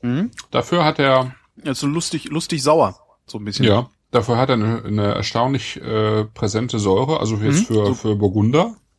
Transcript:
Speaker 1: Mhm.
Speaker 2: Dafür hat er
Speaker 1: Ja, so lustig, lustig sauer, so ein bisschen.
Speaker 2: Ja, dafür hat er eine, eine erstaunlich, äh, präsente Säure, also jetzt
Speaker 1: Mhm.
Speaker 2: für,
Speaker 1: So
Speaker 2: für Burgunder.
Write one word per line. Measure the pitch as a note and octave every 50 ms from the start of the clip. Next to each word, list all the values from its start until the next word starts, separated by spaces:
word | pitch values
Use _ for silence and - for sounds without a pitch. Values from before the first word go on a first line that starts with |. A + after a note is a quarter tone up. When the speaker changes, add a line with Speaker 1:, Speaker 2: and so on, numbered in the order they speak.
| -
Speaker 1:
Mhm. | A#2+ B2 D3+ G3+ A#3+ - - - _
Speaker 2:
Dafür | - B2 A#2+ - F3 F3 D#3+
hat | D#3 D3+ -
er | C#3+ C3+ C3 C3 B2+ B2+ - - _ _ _ - -
Speaker 1:
Ja, | D3 C3
so | - C#3+
lustig, | C#3+ D3 E3+ E3 - - D#3 -
lustig | D3 D3 E3 - - E3+ D3 B2+
sauer, | D3 D#3 E3 B2+ F#2+ G2+ - _ _ _ _ _
so | - - G#2+
ein | G2+
bisschen. | G#2 G2+ - C3
Speaker 2:
Ja, | A2 G2 A2 B2+ - _ _ _ _
dafür | - A#2+ G#2+ A#2+ A#2
hat | A#2 C3 C3
er | B2+
eine, | A2+ G#2 A2 A#2 A2+ A2
eine | G#2 G#2 G#2+ G#2 G2+ -
erstaunlich, | - G#2+ - - A#2 A#2+ C3 C#3 B2+ - - - -
äh, | - A#2+ A2+ G#2+ A2 G#2+ G#2+ A2 G#2+
präsente | A2 - - A#2+ G2+ G2+ A2 B2 B2 - A2+
Säure, | G2+ G2 F#2+ G2+ C3 C#3 D#3+ -
also | - A2 A2
jetzt | G#2 G#2 C#3+ C#3+ E3+ A3+ -
Speaker 1:
Mhm. | A2+
Speaker 2:
für, | G#2+ G#2
Speaker 1:
So | G2+ -
Speaker 2:
für | - - A2 G#2+
Burgunder. | G2+ G#2 G2 F#2+ G#2+ G#2 A2+ C3 D#3 G3 A#3 A3+ - _ _ _